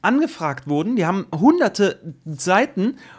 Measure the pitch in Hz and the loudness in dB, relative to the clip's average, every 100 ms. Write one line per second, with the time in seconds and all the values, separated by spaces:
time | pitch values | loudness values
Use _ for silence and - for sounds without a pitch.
0 | 196 269 320 - 156 135 147 147 180 247 | 0 0 0 -2 -6 -6 -2 -2 0 0
1 | 165 190 - 151 247 349 240 - 196 - | 0 -2 -4 2 4 4 2 2 0 0
2 | 160 - 160 147 180 190 220 190 214 - | -12 -16 -14 -8 0 2 2 -2 -4 -4
3 | - | -16